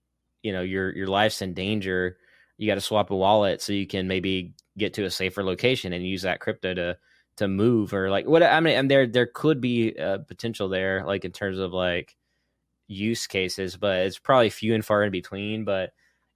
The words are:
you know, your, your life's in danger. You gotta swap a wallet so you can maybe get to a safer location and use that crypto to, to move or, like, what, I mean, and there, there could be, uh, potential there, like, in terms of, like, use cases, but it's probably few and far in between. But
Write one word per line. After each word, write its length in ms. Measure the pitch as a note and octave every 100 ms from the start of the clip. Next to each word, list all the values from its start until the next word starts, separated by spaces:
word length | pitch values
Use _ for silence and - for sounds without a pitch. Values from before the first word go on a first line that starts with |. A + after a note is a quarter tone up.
| _ _ _ _
you 100 | A2
know, 80 | F#2
your, 340 | F#2 F#2+ F#2+ F2+
your 120 | F#2+
life's 340 | G2 G#2+ -
in 120 | F#2+
danger. 640 | F2+ F#2+ G#2+ F#2+ F#2 F2+ F2+ _ _ _ -
You 100 | G#2+
gotta 140 | G2
swap 300 | - G#2+ G2+
a 40 | G2
wallet 440 | F#2+ G#2+ G2+ E2+
so 120 | -
you 140 | G2+ F#2
can 200 | G2 F#2
maybe 480 | F#2+ F#2+ F#2+ F2 - _ F#2+
get 160 | G2+ -
to 100 | F#2+
a 60 |
safer 320 | - F#2 G#2
location 500 | F#2+ F2+ B2 B2+ F#2
and 120 | F2 F#2
use 160 | F#2+
that 180 | F#2 E2+
crypto 320 | - - F#2 F2+
to, 220 | F2 F2+ _ _ _ -
to 100 | G2+
move 460 | F#2+ A2+ A#2 G2
or, 180 | G2 F#2+
like, 160 | G2 -
what, 160 | E3
I 160 | E3+ D3+
mean, 160 | E3 B2
and 140 | C3+
there, 160 | C#3 B2+
there 200 | B2 A#2+
could 340 | - D#3 D3
be, 360 | B2 A#2+ A2 -
uh, 200 | E2+ G2
potential 500 | - - A#2 A2 G2
there, 360 | F#2+ F#2+ F#2+ F#2
like, 200 | G2 F#2
in 60 |
terms 260 | - G2+ F#2+
of, 140 | F#2+
like, 440 | F#2 F2+ F2 - _ _ _ _ _ _ _ _
use 400 | G2 G#2+ A#2 -
cases, 500 | G2 F#2 G2 F#2+ F2+
but 280 | G2+ F#2 F#2+
it's 140 | -
probably 300 | - C3+ A2
few 240 | - A2 A2
and 100 | -
far 180 | G#2
in 80 | G#2
between. 540 | F#2 - G2 G#2 A2 G2+
But 280 | F#2+ F2+ _ _ _ _